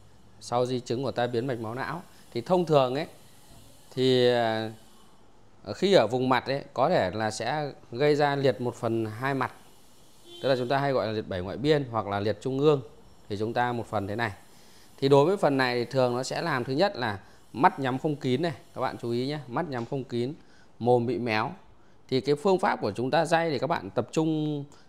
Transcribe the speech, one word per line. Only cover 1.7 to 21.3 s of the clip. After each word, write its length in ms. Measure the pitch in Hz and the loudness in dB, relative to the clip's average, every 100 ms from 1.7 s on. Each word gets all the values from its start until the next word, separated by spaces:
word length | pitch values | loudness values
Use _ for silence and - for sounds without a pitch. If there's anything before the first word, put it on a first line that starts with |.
não. 280 | 123 113 160 - - - | -8 -8 -8 -12 -20 -12
Thì 80 | 117 | -8
thông 260 | 117 180 160 | 0 0 4
thường 280 | 147 127 | 4 4
ấy, 120 | 135 175 - - - - - - - - | 0 -6 -12 -20 -20 -20 -20 -20 -20 -10
thì, 380 | - 131 127 123 | 0 4 6 6
à, 440 | 120 113 110 110 110 - - - - - - - - 95 | 4 2 0 -4 -10 -18 -20 -20 -20 -20 -20 -20 -14 -10
khi 180 | 104 196 | -2 6
ở 140 | 175 107 | 6 6
vùng 220 | 127 127 | 2 2
mặt 180 | 123 120 | 2 2
ấy, 180 | 139 - | -4 -4
có 140 | - 143 | 0 2
thể 220 | 170 95 | 4 2
là 200 | 104 110 | 0 -2
sẽ 420 | - 113 151 143 - - | -2 -4 -4 -6 -10 -10
gây 240 | 120 147 147 | 0 2 4
ra 200 | 147 139 | 2 2
liệt 240 | 135 120 | 2 2
một 140 | 123 | -2
phần 320 | 110 117 113 110 | -4 -2 -2 -2
hai 280 | 107 135 | -4 -4
mặt. 180 | 135 120 - - - - - - - - - | -2 -4 -6 -20 -20 -20 -20 -20 -20 -20 -4
Tức 60 | 127 | 0
là 80 | 127 | 0
chúng 120 | 123 | 0
ta 100 | 139 | 0
hay 140 | 139 | 2
gọi 140 | 127 104 | 0 0
là 60 | |
liệt 160 | 107 104 | -2 -4
bảy 120 | 95 | -4
ngoại 160 | 95 87 | -6 -2
biên 280 | 143 151 127 | 2 2 0
hoặc 160 | 113 101 | -4 -2
là 140 | 101 | -2
liệt 180 | 104 101 | -2 -4
trung 180 | 131 135 | -4 0
ương. 240 | 151 143 - - - - - | 2 2 0 -16 -20 -20 -10
Thì 80 | 104 | -6
chúng 140 | 107 | -4
ta 200 | 117 123 | -2 -2
một 140 | 120 104 | -2 -4
phần 200 | 110 98 | -4 -4
thế 100 | 107 | -2
này. 160 | 113 92 - - - - - - | -4 -6 -16 -20 -20 -20 -20 -2
Thì 100 | 135 | 4
đối 180 | 143 151 | 6 6
với 100 | 202 | 4
phần 200 | 156 135 | 2 2
này 280 | 127 123 | 0 0
thì 60 | 117 | -2
thường 240 | 135 127 | 0 0
nó 80 | 123 | 0
sẽ 200 | 131 - | -4 -4
làm 220 | 165 135 | -4 -2
thứ 80 | 120 | -2
nhất 240 | 135 202 156 | 0 0 0
là 240 | 120 101 - - - | -4 -6 -10 -20 -12
mắt 260 | 110 180 - | 0 2 2
nhắm 200 | 131 131 | -2 -2
không 180 | 160 143 | -2 -2
kín 260 | 131 127 | 0 0
này, 100 | 170 - - | 0 -6 -12
các 60 | - | -6
bạn 160 | 127 - | -6 -6
chú 120 | 120 | -4
ý 160 | 120 131 | -4 -4
nhé, 140 | 151 123 | -6 -8
mắt 220 | 117 131 | -6 -6
nhắm 180 | 127 120 | -6 -6
không 180 | 139 | -6
kín, 300 | 123 117 123 165 - - - - | -6 -4 -4 -6 -16 -20 -20 -4
mồm 280 | 113 123 117 | 2 2 2
bị 120 | 104 | -2
méo. 340 | 120 | 0